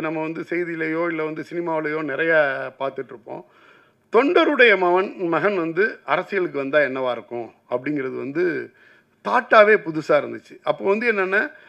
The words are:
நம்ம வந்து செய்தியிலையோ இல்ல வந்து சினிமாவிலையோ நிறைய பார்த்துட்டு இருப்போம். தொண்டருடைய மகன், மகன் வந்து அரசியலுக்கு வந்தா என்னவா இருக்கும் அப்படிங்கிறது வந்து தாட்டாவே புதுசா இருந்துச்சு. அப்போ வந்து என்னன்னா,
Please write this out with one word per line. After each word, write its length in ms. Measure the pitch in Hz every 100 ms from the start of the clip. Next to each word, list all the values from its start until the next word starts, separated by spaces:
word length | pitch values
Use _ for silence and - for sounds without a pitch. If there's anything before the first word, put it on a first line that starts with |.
நம்ம 200 | 156 160
வந்து 200 | 160 165
செய்தியிலையோ 680 | 160 175 170 165 160 160 170
இல்ல 160 | 160
வந்து 200 | 156 156 143
சினிமாவிலையோ 520 | 170 170 156 151 156
நிறைய 300 | 151 135 165 160 143 135 131 -
பார்த்துட்டு 280 | 135 135 123
இருப்போம். 400 | 120 113 147 - _ - _ _ _ _
தொண்டருடைய 640 | 214 277 370 311 269 240 190
மகன், 360 | 180 185 208 269
மகன் 380 | 170 160 190 190
வந்து 420 | 165 165 214 -
அரசியலுக்கு 540 | - 156 180 196 175 139
வந்தா 200 | 135 151
என்னவா 320 | 135 131 127
இருக்கும் 420 | 117 107 120 110 - _
அப்படிங்கிறது 460 | 123 135 147 131 123
வந்து 560 | 127 151 180 139 113 _ _ _ _ _
தாட்டாவே 500 | 202 233 240 226 208
புதுசா 340 | 202 165 156 147
இருந்துச்சு. 500 | 147 127 113 - -
அப்போ 220 | - -
வந்து 280 | 202 214 240
என்னன்னா, 400 | 202 185 196 - -